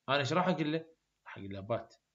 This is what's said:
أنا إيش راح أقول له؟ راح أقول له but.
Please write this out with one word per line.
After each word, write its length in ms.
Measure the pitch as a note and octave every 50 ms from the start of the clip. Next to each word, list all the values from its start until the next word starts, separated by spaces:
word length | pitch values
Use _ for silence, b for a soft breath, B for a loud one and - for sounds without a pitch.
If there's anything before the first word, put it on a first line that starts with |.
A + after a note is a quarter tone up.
| _ -
أنا 100 | C3 C#3+
إيش 140 | C#3 B2 D#3
راح 160 | F3 F3+ F3+
أقول 240 | F3 D3+ D#3+ D3+ D3+
له؟ 140 | D#3+ D#3+ - - _ _ _ _ _ _
راح 120 | - - -
أقول 160 | G2 G2 G2
له 120 | G2 F#2+
but. 300 | G#2+ A#2 G#2+ G2 - - - _ _ _